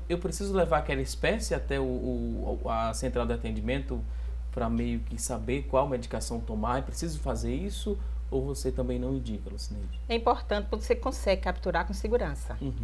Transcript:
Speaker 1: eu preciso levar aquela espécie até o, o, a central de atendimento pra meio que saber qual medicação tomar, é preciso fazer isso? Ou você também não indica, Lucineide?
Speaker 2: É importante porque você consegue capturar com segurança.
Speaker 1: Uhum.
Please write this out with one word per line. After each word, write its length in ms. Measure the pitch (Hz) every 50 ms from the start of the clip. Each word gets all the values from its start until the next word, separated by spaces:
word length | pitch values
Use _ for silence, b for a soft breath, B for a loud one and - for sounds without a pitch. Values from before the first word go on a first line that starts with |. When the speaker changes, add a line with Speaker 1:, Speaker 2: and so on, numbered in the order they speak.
| - -
Speaker 1:
eu 80 | 175
preciso 340 | 170 - 170 170 - 202 196
levar 280 | 196 190 170 151 160 151
aquela 200 | 147 - 143 135
espécie 520 | 135 - - - - 151 202 226 226 - 165
até 260 | 139 - - 139 139
o, 40 | 135
o, 800 | 127 127 123 - 127 123 120 117 117 113 104 - 113 - - -
a 240 | - 113 113 113 113 110
central 320 | - - 127 120 123 120
de 60 | 113 120
atendimento 680 | 117 - 113 110 107 104 113 131 139 135 - 131 113 - B B B B B B B B -
pra 160 | - 127 117
meio 320 | 113 117 117 120 120 117 117
que 200 | 117 - 120 113
saber 460 | - - 127 110 110 117 123 143 139 -
qual 180 | - 131 139
medicação 520 | 143 131 120 117 - - 110 - - 120 117
tomar, 400 | 113 - 110 107 107 117 123 135
é 20 |
preciso 380 | 131 - - - 170 170 151 151
fazer 340 | - 139 120 113 113 117 123
isso? 420 | 147 185 202 - - - 214 202 - B B B B B -
Ou 140 | - 135 131
você 260 | 143 139 - - 131
também 280 | 123 131 127 123 123 123
não 160 | 123 131 135
indica, 340 | 135 120 113 107 - - -
Lucineide? 500 | 101 - - - - 101 - - - - -
Speaker 2:
É 80 | - 233
importante 520 | 233 233 240 240 - - - 208 208 196 -
porque 160 | - 214 -
você 100 | - 240
consegue 460 | 240 - 262 - - - 202 190 185
capturar 440 | - 190 175 - - 190 170 170 170
com 60 | - 196
segurança. 600 | - - 214 233 233 202 156 139 - - - 117 -
Speaker 1:
Uhum. 120 | 143 135 120 117